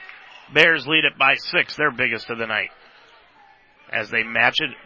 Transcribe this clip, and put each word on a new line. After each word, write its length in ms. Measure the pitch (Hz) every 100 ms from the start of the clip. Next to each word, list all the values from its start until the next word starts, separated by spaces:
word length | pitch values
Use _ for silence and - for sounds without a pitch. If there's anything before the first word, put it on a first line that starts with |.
| - - - - -
Bears 340 | 147 165 160 131
lead 200 | 160 147
it 120 | -
by 180 | 135 135
six, 380 | - 175 131
their 160 | - 151
biggest 380 | 120 127 113 -
of 80 | 117
the 100 | 113
night. 220 | 107 98 - - - - - _ _ - _ _ _ -
As 200 | 113 107
they 120 | 113
match 340 | 113 117 123 139
it, 120 | 147 -